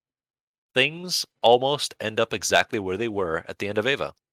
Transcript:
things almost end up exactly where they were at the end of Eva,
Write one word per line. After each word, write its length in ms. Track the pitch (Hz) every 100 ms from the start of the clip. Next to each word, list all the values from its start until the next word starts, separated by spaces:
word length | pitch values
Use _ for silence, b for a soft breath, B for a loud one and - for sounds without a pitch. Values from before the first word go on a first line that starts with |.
| _ _ _ _ _ _ _
things 520 | 127 135 165 180 - - _
almost 540 | 113 123 135 143 - -
end 200 | 107 110
up 140 | 113
exactly 460 | 107 - 92 92 113
where 180 | 92 95
they 100 | 117
were 360 | 101 87 82 85
at 120 | 92
the 80 | 101
end 100 | 104
of 100 | 113
Eva, 260 | 135 71 - _